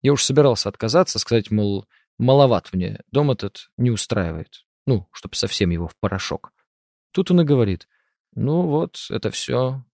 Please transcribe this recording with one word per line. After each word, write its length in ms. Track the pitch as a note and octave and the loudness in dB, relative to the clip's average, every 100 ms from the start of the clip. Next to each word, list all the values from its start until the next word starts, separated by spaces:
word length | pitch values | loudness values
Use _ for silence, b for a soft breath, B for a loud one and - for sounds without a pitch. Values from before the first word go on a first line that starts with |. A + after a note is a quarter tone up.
Я 100 | C3+ | 2
уж 100 | C#3 | 2
собирался 460 | - C3+ C#3+ A2 A2 | 2 4 4 2 -4
отказаться, 500 | - A2+ D#3 F3+ - | -4 0 2 2 -2
сказать, 320 | - A#2 G2+ | 0 0 2
мол, 380 | G#2+ G#2 G2 - _ _ - | 0 0 -2 -8 _ _ -2
маловат 560 | A#2+ C#3 C3+ G2+ - | 4 6 6 2 -2
мне, 280 | F#2 F#2 G#2 - | -4 -4 -6 -4
дом 220 | C#3 D3 | 0 0
этот 400 | A#2+ G2+ - - - | -2 -6 -12 -20 -2
не 140 | B2 | 0
устраивает. 760 | A2 - G#2 E2+ D#2+ - - _ _ - | 0 -2 -2 -2 -6 -12 -20 _ _ -2
Ну, 220 | A2+ - | -2 -2
чтоб 240 | - - | -18 -10
совсем 360 | - G2 - F#2 | -6 -6 -2 0
его 180 | E2+ E2+ | 0 -6
в 80 | - | -6
порошок. 540 | G#2 F#2+ - - - _ _ _ _ _ _ | -4 -4 -6 -10 -12 _ _ _ _ _ _
Тут 220 | - F#3 | -4 2
он 80 | F3+ | 2
и 40 | |
говорит: 440 | D#3 C#3 G#2+ F2+ - _ _ _ _ - | 4 2 2 -2 -8 _ _ _ _ -6
«Ну 260 | A#2 D#3+ | -2 0
вот, 360 | F3 D3 F3 - - | 0 -2 -4 -8 -8
это 220 | G#2+ A2 | -6 -6
все. 520 | - - B2 B2+ C3+ - | -6 -4 -2 -2 -6 -14